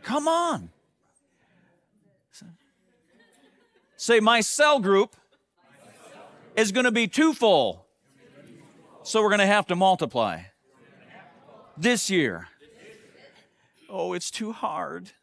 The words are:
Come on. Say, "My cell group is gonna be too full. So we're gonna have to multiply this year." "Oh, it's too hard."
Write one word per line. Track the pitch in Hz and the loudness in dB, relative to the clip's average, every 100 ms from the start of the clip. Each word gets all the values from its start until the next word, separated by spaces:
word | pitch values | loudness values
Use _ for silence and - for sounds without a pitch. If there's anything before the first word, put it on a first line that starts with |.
Come | - 269 302 | -6 -4 -2
on. | 330 339 254 85 _ _ _ _ _ _ _ _ _ _ _ _ _ _ _ _ - 170 170 _ _ _ _ _ _ _ _ _ _ _ _ _ _ | -2 -2 -4 -8 _ _ _ _ _ _ _ _ _ _ _ _ _ _ _ _ -20 -20 -20 _ _ _ _ _ _ _ _ _ _ _ _ _ _
Say, | - 233 | 0 2
"My | 220 233 | 4 2
cell | 208 - 294 285 | 0 2 2 2
group | 190 196 226 _ _ _ _ _ _ _ - - - - - - - | 2 2 2 _ _ _ _ _ _ _ -20 -20 -20 -20 -20 -20 -8
is | - 220 | -2 -2
gonna | 202 247 | 0 0
be | 233 226 | 0 -2
too | - 320 | 2 0
full. | 269 226 170 113 90 _ _ _ _ _ - - - - _ _ - | 2 2 4 2 -4 _ _ _ _ _ -20 -20 -20 -20 _ _ -20
So | - 220 | -4 0
we're | 208 | 2
gonna | 208 196 | 2 2
have | 208 - | 2 0
to | 175 | 0
multiply | 190 185 147 123 107 82 92 _ _ _ _ _ - - - _ _ - - - | 2 2 -2 -2 -4 -4 -14 _ _ _ _ _ -20 -20 -20 _ _ -20 -20 -4
this | 190 240 - | -2 0 0
year." | 190 131 85 87 _ - _ - - _ _ - _ _ _ _ _ _ | -2 -2 -6 -16 _ -20 _ -20 -20 _ _ -20 _ _ _ _ _ _
"Oh, | 196 175 | -8 -6
it's | 180 - | -6 -8
too | - 214 | -10 -10
hard." | 226 - 156 165 165 185 _ | -8 -8 -8 -10 -12 -16 _